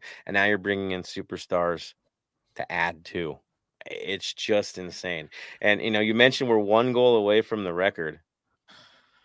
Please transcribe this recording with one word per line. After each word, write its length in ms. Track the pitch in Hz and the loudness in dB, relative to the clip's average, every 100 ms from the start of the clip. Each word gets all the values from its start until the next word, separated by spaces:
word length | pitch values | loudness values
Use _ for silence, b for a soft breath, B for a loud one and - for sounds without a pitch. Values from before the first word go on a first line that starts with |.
| B B - | B B -4
And 80 | 98 | 0
now 100 | 101 | 2
you're 120 | 101 | 2
bringing 320 | 98 98 98 | 0 -2 -2
in 100 | 92 | -6
superstars 920 | 87 98 - 90 - 90 87 80 - - _ _ _ _ _ - | -6 -12 -10 -10 -4 0 0 -2 -8 -20 _ _ _ _ _ -12
to 160 | - | -6
add 320 | 85 85 80 82 | -2 -2 -4 -10
to. 340 | 90 80 69 _ _ _ _ - | -6 -6 -8 _ _ _ _ -16
It's 460 | - 87 98 - | -12 -8 -8 -8
just 440 | - - 104 104 - | -8 -2 0 0 -8
insane. 520 | 90 - 92 82 76 B B B | -12 -10 -8 -8 -10 B B B
And, 200 | 104 104 | 2 2
you 80 | 113 | 2
know, 120 | 107 | 0
you 120 | 110 | 2
mentioned 360 | 110 127 - 127 | 6 4 4 2
we're 100 | 113 | 2
one 340 | 101 110 127 | 4 4 4
goal 220 | 123 123 113 | 4 4 4
away 260 | 101 107 | 4 2
from 220 | 107 107 | 2 -4
the 100 | 92 | -4
record 460 | 85 98 95 78 76 _ _ _ _ _ b b b b b | 0 0 0 -8 -8 _ _ _ _ _ b b b b b